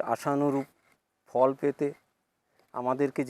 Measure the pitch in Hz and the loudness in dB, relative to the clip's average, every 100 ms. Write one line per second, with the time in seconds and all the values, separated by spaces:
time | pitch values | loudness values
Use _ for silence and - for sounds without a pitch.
0 | 117 117 147 143 143 135 135 _ _ _ | 0 -2 0 0 0 0 -4 _ _ _
1 | _ _ _ 123 131 139 143 - 143 - | _ _ _ 2 2 2 -2 -2 -4 -6
2 | _ _ _ _ _ _ _ 123 123 131 | _ _ _ _ _ _ _ -6 -2 0
3 | 139 147 | 0 0